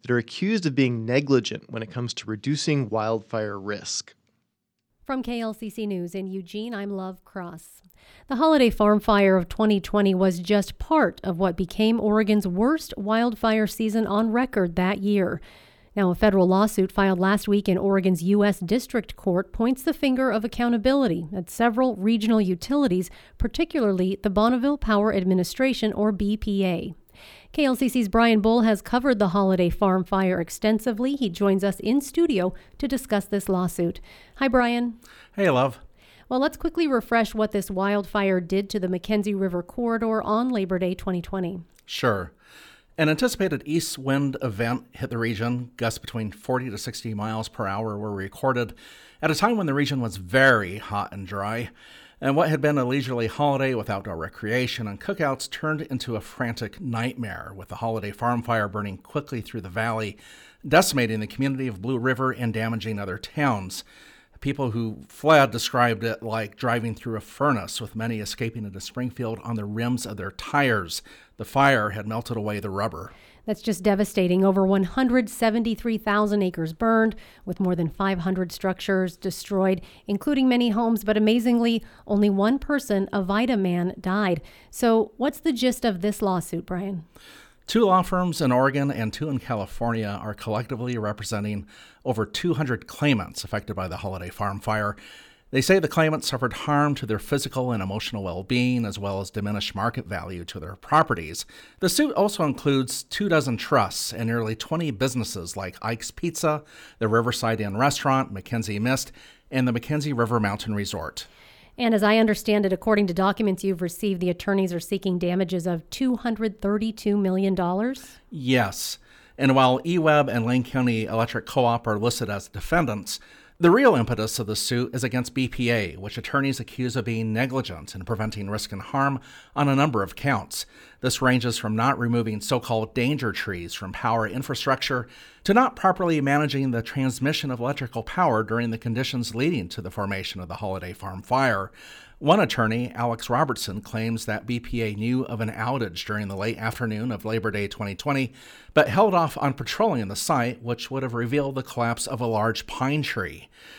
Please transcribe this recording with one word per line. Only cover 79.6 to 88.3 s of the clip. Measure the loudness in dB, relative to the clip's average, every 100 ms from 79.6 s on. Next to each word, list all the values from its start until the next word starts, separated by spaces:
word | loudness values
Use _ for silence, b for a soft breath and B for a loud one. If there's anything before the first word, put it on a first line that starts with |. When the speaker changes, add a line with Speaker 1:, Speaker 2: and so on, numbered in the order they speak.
| 2 0 B B -6
Speaker 2:
including | -2 0 2 4
many | 4 4
homes. | 2 2 2 2
But | 4
amazingly, | 4 4 4 4 4 0 B B 0
only | 4 4
one | 4 2 2
person, | 0 -2 2 0 0
a | -2
Vida | 0 0 2 2
man, | 2 2 0 -2
died. | -2 0 2 0 B B B
So | 0 4 4 2 0
what's | -2 0
the | -2
gist | 0 0 0 -2
of | 0
this | -2 0
lawsuit, | 0 0 -2 -8 -6
Brian? | -6 -4 -8 -10 B B B B B 0
Speaker 3:
Two | 4 6
law | 6
firms | 4 0 0